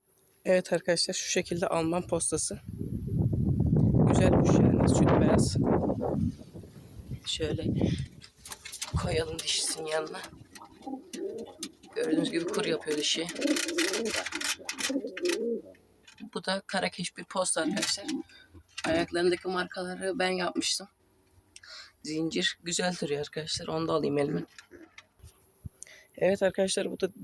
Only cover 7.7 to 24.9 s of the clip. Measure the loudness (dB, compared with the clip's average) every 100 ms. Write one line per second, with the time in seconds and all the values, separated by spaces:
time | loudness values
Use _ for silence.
7.7 | 2 2 2 -4 -12 -20 -16 -12 -12 -10
8.7 | -10 -4 -2 0 0 -2 -4 -2 -2 -2
9.7 | -4 -2 -2 -2 -8 -12 -16 -20 -20 -20
10.7 | -14 -10 -10 -10 -8 -8 -8 -12 -12 -16
11.7 | -16 -10 -4 0 2 0 -2 -2 -2 0
12.7 | -2 -2 -2 0 -2 -4 -2 0 0 -2
13.7 | -2 0 -2 -2 -4 -4 -4 -4 -6 -8
14.7 | -6 -4 -4 -6 -2 0 0 0 -4 -6
15.7 | -20 _ _ -20 -18 -10 -6 -2 -4 -2
16.7 | -2 -2 -4 -8 -10 -6 -2 0 0 0
17.7 | 0 0 -2 -4 -6 -8 -18 -20 -20 -16
18.7 | -4 0 2 2 2 2 2 0 -2 -2
19.7 | -6 -6 -4 -4 0 0 0 -2 -2 -2
20.7 | -2 -6 _ _ _ _ _ _ -20 -18
21.7 | -18 -20 _ -6 -2 0 0 0 -2 -4
22.7 | 0 0 0 -2 -2 -4 -6 -6 -6 -4
23.7 | -2 2 2 2 2 2 -2 -6 -14 -20
24.7 | -20 -20